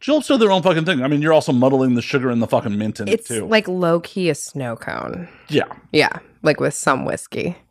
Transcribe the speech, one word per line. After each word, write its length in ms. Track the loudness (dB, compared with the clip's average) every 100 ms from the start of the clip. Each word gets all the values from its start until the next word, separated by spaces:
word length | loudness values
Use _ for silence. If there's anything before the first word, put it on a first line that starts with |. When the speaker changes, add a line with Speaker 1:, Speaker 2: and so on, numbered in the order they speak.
Speaker 1:
Juleps 280 | 0 0 2
are 60 | 4
their 140 | 4
own 120 | 4
fucking 200 | 4 2 0
thing. 160 | 0
I 40 | 0
mean, 140 | 0
you're 120 | 4
also 200 | 4 4
muddling 400 | 2 4 4 2
the 80 | 0
sugar 280 | 0 -2 0
and 120 | 0
the 60 | 0
fucking 300 | 0 0 -4
mint 220 | -4 -6
in 80 | -2
Speaker 2:
It's, 220 | -2 -2
Speaker 1:
it, 40 | -6
too. 100 | 0
Speaker 2:
like, 220 | 0 0
low-key 600 | -2 0 0 -2 -4 -2
a 60 | -2
snow 400 | -8 -8 -8 -8
cone. 540 | -10 -10 -8 -10 -12 -20 -4
Speaker 1:
Yeah. 220 | -2 -2 -10 _
Speaker 2:
Yeah, 240 | 0 0 -2 -16 _
like, 180 | -2 0
with 140 | -2
some 320 | -2 -2 0 -2
whiskey. 500 | -8 -8 -6 -6 -8 _